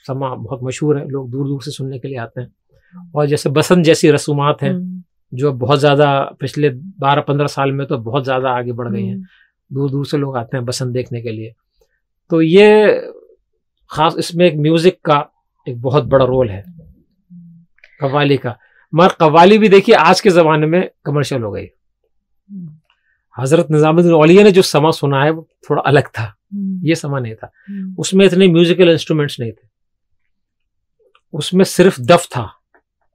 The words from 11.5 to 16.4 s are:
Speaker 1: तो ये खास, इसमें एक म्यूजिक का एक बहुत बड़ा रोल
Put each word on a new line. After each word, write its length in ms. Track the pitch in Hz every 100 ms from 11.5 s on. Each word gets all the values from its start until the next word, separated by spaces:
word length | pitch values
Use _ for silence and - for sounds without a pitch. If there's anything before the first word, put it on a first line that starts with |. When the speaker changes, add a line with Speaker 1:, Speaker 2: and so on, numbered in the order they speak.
| _ _ _ _ _ _ _ -
Speaker 1:
तो 120 | 165
ये 580 | 160 185 208 214 208 - - - _ _ _ _ _ _ _
खास, 260 | - 160 165
इसमें 280 | 165 170 180
एक 100 | 151
म्यूजिक 420 | 147 165 170 -
का 240 | - 147 151 _ _ _ -
एक 140 | 120
बहुत 220 | 127 139
बड़ा 200 | 120 135
रोल 260 | 127 131